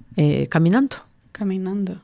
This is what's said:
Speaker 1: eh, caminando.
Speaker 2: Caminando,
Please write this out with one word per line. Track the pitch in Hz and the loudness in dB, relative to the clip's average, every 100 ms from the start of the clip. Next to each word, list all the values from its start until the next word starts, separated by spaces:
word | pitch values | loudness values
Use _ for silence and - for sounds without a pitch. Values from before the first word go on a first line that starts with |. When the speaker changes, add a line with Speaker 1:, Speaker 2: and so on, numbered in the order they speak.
| - - | -6 0
Speaker 1:
eh, | 147 139 139 | 2 2 0
caminando. | 160 165 226 269 - - _ _ | 2 4 4 0 -4 -16 _ _
Speaker 2:
Caminando, | - 202 190 185 202 185 180 | -8 -6 -4 -4 -4 -6 -8